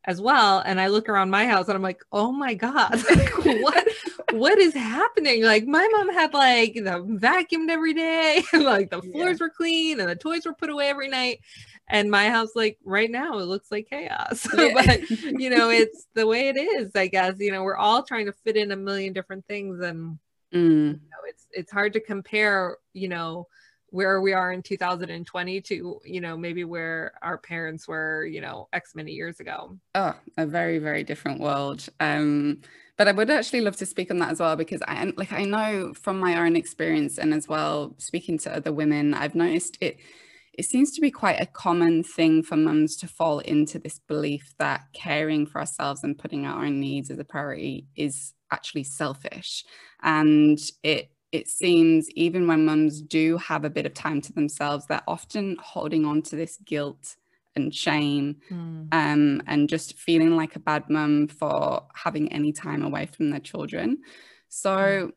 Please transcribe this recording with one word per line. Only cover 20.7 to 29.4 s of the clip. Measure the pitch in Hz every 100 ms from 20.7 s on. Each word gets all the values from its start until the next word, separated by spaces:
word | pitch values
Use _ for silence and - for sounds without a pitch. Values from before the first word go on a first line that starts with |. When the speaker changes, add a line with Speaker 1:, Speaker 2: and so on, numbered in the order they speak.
| 156 151
Speaker 1:
you | 147 _
know, | 156 165
it's, | - _
it's | - 165
hard | 202 208
to | 220
compare, | 220 196 - 214 214 196 180 - _
you | 190 185
know, | 175 165 165 175 _ _ _ _
where | 185 190 190
we | 196
are | 190 180
in | 185
two | - 196
thousand | 180 180 175
and | 170 175
twenty | 180 180 190
to, | - 185 175 -
you | - 185
know, | 170
maybe | 165 170 170
where | 170 170 165 165 160 -
our | 165 175
parents | - 165 160 160 -
were, | 160 156 156
you | 160 156
know, | - - -
X | 175 -
many | 156 156
years | 147 165
ago. | 170